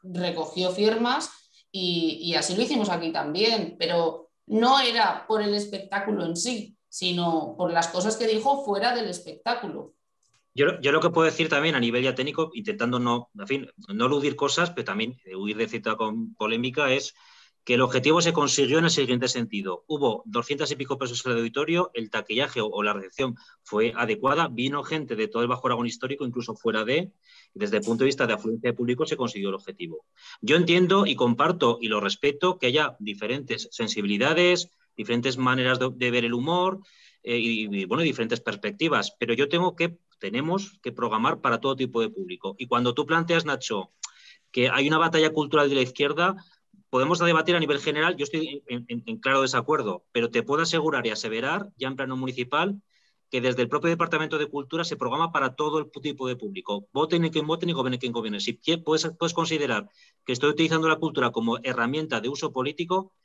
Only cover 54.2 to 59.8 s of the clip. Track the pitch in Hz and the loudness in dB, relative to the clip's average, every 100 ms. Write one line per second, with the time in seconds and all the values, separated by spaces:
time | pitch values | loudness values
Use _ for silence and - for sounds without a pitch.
54.2 | 156 156 147 143 139 165 165 135 120 139 | -2 -2 -4 -4 -4 -4 -4 -4 -2 0
55.2 | 170 156 131 127 151 156 147 - 143 143 | 0 0 -2 0 0 0 -2 -6 -8 -4
56.2 | 127 120 107 95 - 104 101 139 156 170 | -4 -4 -8 -10 -6 -6 -4 -2 2 2
57.2 | 165 160 151 170 170 139 131 123 127 117 | 2 0 -2 -2 -2 -2 -2 -2 -4 -4
58.2 | 107 101 120 117 - 170 160 156 160 165 | -4 -4 -4 -4 -2 -2 0 0 0 -2
59.2 | 170 170 160 160 139 107 | -2 0 0 0 0 -2